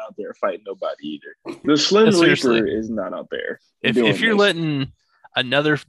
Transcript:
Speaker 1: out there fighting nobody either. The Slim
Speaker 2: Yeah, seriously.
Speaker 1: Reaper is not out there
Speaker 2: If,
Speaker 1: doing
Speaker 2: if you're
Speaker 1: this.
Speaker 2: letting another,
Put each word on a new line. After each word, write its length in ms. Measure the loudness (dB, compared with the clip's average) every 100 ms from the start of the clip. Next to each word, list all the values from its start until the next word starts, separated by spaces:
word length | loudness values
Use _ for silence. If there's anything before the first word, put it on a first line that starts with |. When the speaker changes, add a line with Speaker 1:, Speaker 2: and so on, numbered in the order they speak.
Speaker 1:
out 120 | -14 -12
there 160 | -14
fighting 320 | -6 -4 -4 -10
nobody 540 | -8 -8 -8 -10 -12 -16 -20 -16
either. 120 | -8
The 120 | 0 2
Slim 300 | 4 4 6
Speaker 2:
Yeah, 40 |
seriously. 500 | 6 4 4 2 2
Speaker 1:
Reaper 160 | 0 -4
is 100 | -6
not 240 | -8 -8
out 160 | -10 -10
there 300 | -10 -10 -12 _ _
Speaker 2:
If, 140 | -2 2
Speaker 1:
doing 100 | 2
Speaker 2:
if 140 | 2
you're 100 | 0
Speaker 1:
this. 80 | 2
Speaker 2:
letting 520 | 2 2 -2 -4 -6 -10 _ _ -10
another, 440 | -6 -2 0 2 0